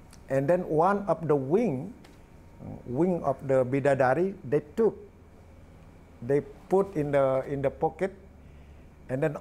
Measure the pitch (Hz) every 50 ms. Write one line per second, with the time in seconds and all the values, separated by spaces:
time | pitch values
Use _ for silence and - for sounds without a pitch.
0 | - - - - - - 135 135 139 160 175 180 185 - 160 151 165 190 202 202
1 | 202 196 160 170 170 147 151 143 131 131 160 220 247 196 139 127 151 202 - -
2 | - - - - - - - - - - - - 127 104 104 110 - 123 120 135
3 | 170 190 180 165 127 135 131 - 147 135 135 131 131 127 131 139 131 143 139 127
4 | 131 123 131 160 180 196 196 - - 123 127 151 151 - - - 226 202 - -
5 | - - - - - - - - - - - - - - - - - - - -
6 | - - - - 120 120 139 147 131 - - - - - 180 190 196 196 - 156
7 | 143 147 143 143 135 131 135 135 - - 143 139 135 131 - - 160 160 160 -
8 | 180 190 - - - - - - - - - - - - - - - - - -
9 | - - 131 135 156 151 143 -